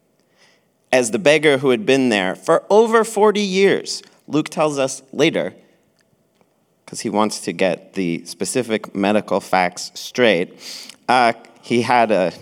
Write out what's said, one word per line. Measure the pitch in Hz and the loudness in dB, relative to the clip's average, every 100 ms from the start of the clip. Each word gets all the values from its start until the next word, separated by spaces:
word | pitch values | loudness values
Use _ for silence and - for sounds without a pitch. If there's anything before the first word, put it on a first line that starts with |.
| _ _ _ _ _ _ _ _ _ | _ _ _ _ _ _ _ _ _
as | 131 120 | 0 0
the | 110 | 0
beggar | 95 156 151 135 | 2 4 4 2
who | 139 | 2
had | 123 | 0
been | 101 135 127 | 2 2 2
there | 104 92 | 2 0
for | - - 165 - | -2 0 0 2
over | 208 226 226 | 4 4 2
forty | 220 208 214 208 | 0 2 2 2
years, | 202 185 196 120 - - - _ - | 0 2 2 0 -4 -12 -14 _ -6
Luke | 147 156 | -4 -4
tells | 185 156 139 | -2 -2 -2
us | 135 - - | -4 -6 -10
later, | - 156 98 82 - _ _ _ _ _ _ _ _ _ _ _ _ | -2 0 0 -6 -10 _ _ _ _ _ _ _ _ _ _ _ _
'cause | - - | -18 -10
he | 113 | -4
wants | 104 107 - | 0 0 -2
to | - | -8
get | 85 95 80 - | -2 0 -2 -6
the | - 87 85 | -6 -4 -4
specific | - - 95 127 113 107 - | -8 -10 -6 -4 -4 -4 -6
medical | 98 98 107 - 98 | -4 0 0 0 -4
facts | - 92 90 - - | 0 0 0 -4 -14
straight, | - - - 120 87 92 - - - - - - | -14 -10 0 2 2 -2 -10 -18 -18 -20 -10 0
uh, | 123 117 - - _ | 2 2 0 -10 _
he | - 120 | -4 -2
had | 113 123 113 | 2 2 2
a | 95 90 - | 0 -2 -4